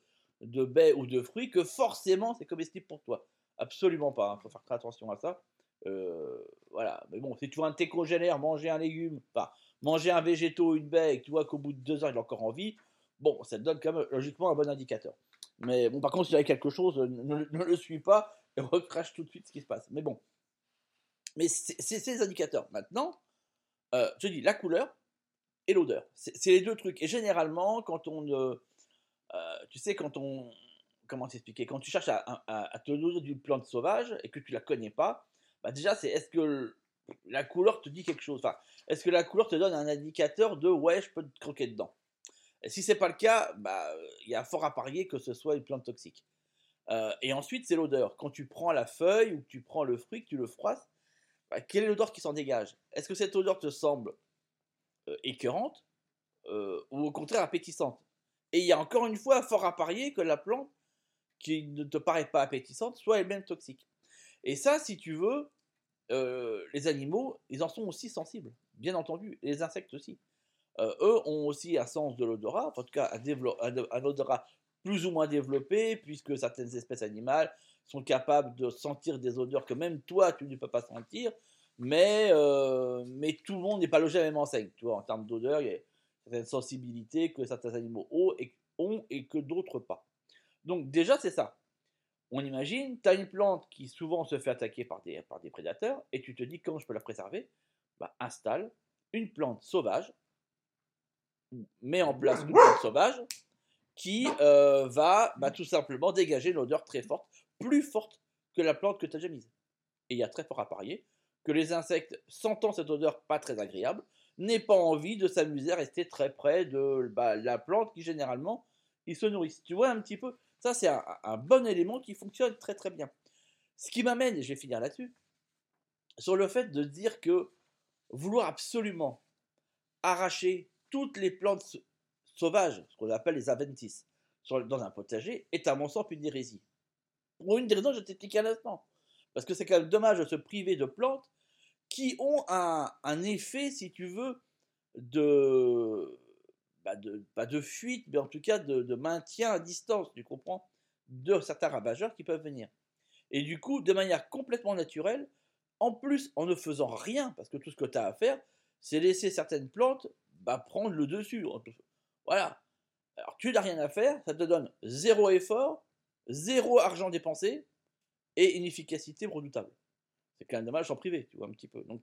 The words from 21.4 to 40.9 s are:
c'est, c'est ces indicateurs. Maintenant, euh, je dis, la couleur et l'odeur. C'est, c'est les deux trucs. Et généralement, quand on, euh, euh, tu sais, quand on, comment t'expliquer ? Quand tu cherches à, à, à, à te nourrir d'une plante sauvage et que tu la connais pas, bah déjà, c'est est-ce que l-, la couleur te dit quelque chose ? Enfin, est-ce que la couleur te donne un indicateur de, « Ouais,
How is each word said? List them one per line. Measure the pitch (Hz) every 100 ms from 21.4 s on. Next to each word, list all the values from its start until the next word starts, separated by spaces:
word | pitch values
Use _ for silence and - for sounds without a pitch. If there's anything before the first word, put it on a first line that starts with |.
| 165
c'est, | - - -
c'est | - 220
ces | - 233
indicateurs. | 202 175 151 135 -
Maintenant, | 104 - 202 330 - _ _ _ _ _ _ -
euh, | 127 113 -
je | 202
dis, | 160
la | 143
couleur | 208 180 170 285 - _ _ _ _ _ _ -
et |
l'odeur. | - 285 101 -
C'est, | - - -
c'est | 190
les | 185
deux | 190 220
trucs. | 190 156
Et | 156
généralement, | 240 208 170 160 165 196 226
quand | 220 165 165
on, | 156 147
euh, | 139 131 123 _ _ _ _ _ _ -
euh, | 87 82 - -
tu | 127
sais, | 202 202
quand | 147 139
on, | 139 135 120 - _ _ _ _ -
comment | 131 127
t'expliquer ? | 120 - 110 120
Quand | 135
tu | -
cherches | 185 -
à, | 110
à, | - 160 -
à, | 110 101 113
à |
te | -
nourrir | 147 165 175
d'une | 139 135
plante | - 135 135
sauvage | 120 147 220 240 214
et | -
que | 147
tu | -
la | 120
connais | - 127 107
pas, | - 185 - _ _ _ _
bah | -
déjà, | 135 180 202
c'est | 170
est-ce | 151 -
que | 165
l-, | 151 139 113 - _ _ - - -
la | 127
couleur | 135 175 196 -
te | 147
dit | 156
quelque | 175 151
chose ? | - 139
Enfin, | 127 - _ - -
est-ce | 156
que | 180
la | 170
couleur | 170 196 220
te | 160
donne | 190
un | 156 147
indicateur | 147 151 156 151 - 220 160
de, « | 170
Ouais, | 165 160